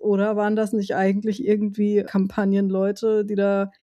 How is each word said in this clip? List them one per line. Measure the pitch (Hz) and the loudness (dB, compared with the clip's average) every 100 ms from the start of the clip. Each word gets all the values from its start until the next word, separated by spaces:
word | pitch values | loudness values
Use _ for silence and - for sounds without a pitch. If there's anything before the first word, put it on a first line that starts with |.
oder | 214 196 208 208 | 0 0 2 0
waren | 208 214 | 0 0
das | 214 | 0
nicht | 220 196 - | -2 -2 0
eigentlich | 190 196 214 202 202 | 2 0 -2 -2 0
irgendwie | 208 208 202 208 208 196 | 0 0 0 0 2 0
Kampagnenleute, | 196 190 - 196 196 196 190 196 196 226 214 | 0 0 0 0 2 0 0 -2 0 0 0
die | 208 196 | 0 0
da | 202 196 196 _ | 0 0 -2 _